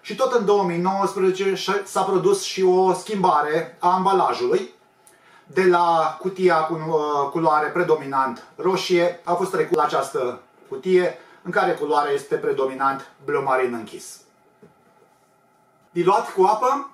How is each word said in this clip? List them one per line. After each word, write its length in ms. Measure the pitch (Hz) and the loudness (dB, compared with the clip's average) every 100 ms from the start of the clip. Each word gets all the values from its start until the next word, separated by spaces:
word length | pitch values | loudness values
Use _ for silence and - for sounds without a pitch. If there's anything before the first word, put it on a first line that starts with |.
| - | -10
și 80 | |
tot 180 | 208 254 | -2 0
în 120 | 240 | 2
două 200 | 196 202 | 2 2
mii 160 | 180 170 | 2 0
nouăsprezece 720 | 185 196 190 202 185 180 196 | -2 0 -2 0 0 2 -2
și-, 280 | 190 190 202 | -2 -2 -4
s-a 180 | - - | -2 -2
produs 400 | 190 190 170 202 | 0 2 2 0
și 200 | - - | -2 0
o 300 | 185 180 185 | 2 4 2
schimbare 840 | 175 - 208 175 147 151 160 160 - | 0 -4 0 2 2 0 -2 -4 -2
a 140 | 175 | 0
ambalajului. 800 | 185 185 185 165 - 123 123 - _ _ _ _ _ _ - _ | 2 2 2 2 0 0 0 -2 _ _ _ _ _ _ -20 _
De 180 | 160 | 2
la 520 | 185 175 170 165 156 - | 4 4 4 2 0 -2
cutia 440 | 185 185 180 160 | -8 0 2 4
cu, 100 | 160 | 0
uh, 560 | 165 160 160 151 143 139 | -4 -2 -2 0 -2 -2
culoare 360 | 170 160 151 151 | 0 2 2 0
predominant 800 | 175 170 151 139 139 131 117 - - | -2 0 0 0 -2 -2 -4 -16 -4
roșie, 640 | 170 185 - 180 175 - | -2 -2 0 2 2 -2
a 100 | - | -4
fost 160 | 175 185 | -2 -2
trecut 260 | 165 151 165 | -2 0 0
la 60 | |
această 580 | - 165 - 147 123 - _ _ - | 0 -2 -2 -4 -4 -6 _ _ -14
cutie 500 | - 185 185 175 - - - | -8 2 2 2 -4 -20 -16
în 80 | 180 | -4
care 220 | 196 180 | -2 0
culoarea 400 | 151 147 147 143 | -2 0 0 0
este 220 | 139 - 131 | -4 -4 -4
predominant 760 | 147 135 131 135 135 135 - _ | -2 -2 -4 -2 -4 -4 -12 _
bleu 180 | 143 143 | -4 -2
marin 320 | 135 127 127 | 0 0 0
închis. 460 | 120 107 - - - _ _ _ _ - _ _ _ _ _ _ _ _ _ _ _ _ | -4 -10 -16 -18 -20 _ _ _ _ -20 _ _ _ _ _ _ _ _ _ _ _ _
Diluat 420 | 175 170 202 - | -2 2 0 -2
cu 120 | 190 | 0
apă 460 | 185 214 - 269 - | 2 2 0 -2 -6